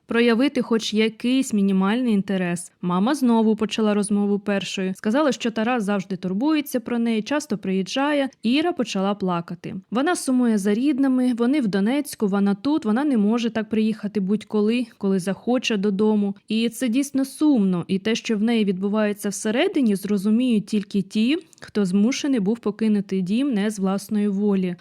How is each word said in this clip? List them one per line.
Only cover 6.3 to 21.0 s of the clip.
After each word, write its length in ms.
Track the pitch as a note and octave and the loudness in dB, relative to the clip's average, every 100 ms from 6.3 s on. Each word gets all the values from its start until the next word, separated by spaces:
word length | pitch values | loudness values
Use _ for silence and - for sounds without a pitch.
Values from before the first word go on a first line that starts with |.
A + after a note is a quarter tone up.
| F#3+ D4 D#4 C#4+ B3 | -2 0 0 0 -4
про 180 | A#3 A#3 | -4 -2
неї, 240 | A#3 A3 | 0 -2
часто 360 | G#3 C#4+ - G#3 | -2 -4 -4 -6
приїжджає. 720 | F#3+ F#3+ F3+ C4+ C#4+ D4 C4+ - | -2 -2 -2 -2 0 0 -2 -4
Іра 300 | A3 C#4 E4+ | 0 0 0
почала 420 | F4 A#3+ G3 G3 | -2 -4 -2 -2
плакати. 600 | G3+ F#3 F3 E3+ E3+ D#3+ F#3+ - | -2 -2 -2 -4 -10 -10 -12 -6
Вона 260 | A3 D#4 F4 | -2 0 -2
сумує 420 | - B3+ A#3+ G#3+ | 0 2 2 2
за 160 | G3+ | 0
рідними, 600 | A3 C#4 C4 C4+ B3+ B3+ | 0 0 2 2 2 2
вони 260 | A#3 A#3+ D4+ | 2 2 2
в 60 | G#3+ | 0
Донецьку, 580 | G3 G#3 C#4+ C#4+ - G#3 | 0 0 0 -2 -4 -2
вона 280 | G3+ G3+ | 2 2
тут, 300 | G3+ C#4+ D#4 | 0 0 -2
вона 200 | G#3+ A3+ | 0 0
не 120 | D4+ A#3+ | 2 2
може 340 | G3+ A#3+ A3+ | 2 2 -2
так 180 | A3+ G#3+ | -4 -2
приїхати 520 | A3 A3 A3 G#3 G#3+ | 0 0 -2 -4 -4
будь-коли, 640 | F#3+ G#3 - G#3+ G#3 A#3+ A#3+ - | -2 -2 -2 0 2 0 -2 -4
коли 200 | G3 F#3+ | -2 0
захоче 580 | F3 F#3 - B3+ B3+ G#3+ | -2 -4 0 0 0 0
додому. 600 | G#3 G3 G#3+ G#3+ G3+ G3+ - | 0 2 2 2 0 -4 -4
І 200 | A3 A#3 | -2 -2
це 200 | A3+ C4 | -2 0
дійсно 360 | B3 C#4 C4+ | 0 0 -2
сумно, 600 | C4+ - D4+ C4 G3 F3 - | -2 0 2 4 4 0 0
і 100 | F#3+ | -2
те, 160 | A3 | 0
що 220 | A3+ - G#3+ | -2 -2 0
в 60 | |
неї 220 | A3 A#3 | 2 2
відбувається 640 | G3+ F#3 G3+ G#3+ G#3 G#3 G#3 | 2 0 0 0 0 -2 -6
всередині, 680 | - A3 A#3 F#4+ E4 A3+ G3 | -4 -2 0 0 2 2 2
зрозуміють 680 | G3 G#3 G#3 A3 B3+ G#3+ G#3+ | 0 0 2 2 2 0 0
тільки 360 | G#3+ G3 G3+ | -4 -2 -2